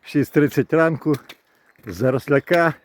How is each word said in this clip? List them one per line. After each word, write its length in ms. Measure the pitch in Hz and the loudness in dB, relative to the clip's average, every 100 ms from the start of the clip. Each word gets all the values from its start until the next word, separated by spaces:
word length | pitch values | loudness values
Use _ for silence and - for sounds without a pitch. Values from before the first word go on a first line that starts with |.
В 60 | - | -2
шість 240 | 151 131 | -2 0
тридцять 400 | 160 147 - 127 | 2 2 0 -2
ранку 420 | 160 165 156 160 143 - - _ _ _ _ - | 0 0 0 -4 -4 -6 -20 _ _ _ _ -16
з 80 | |
Заросляка 800 | 87 127 131 - 139 - 175 165 151 | -4 -2 -2 0 -2 2 0 0 -2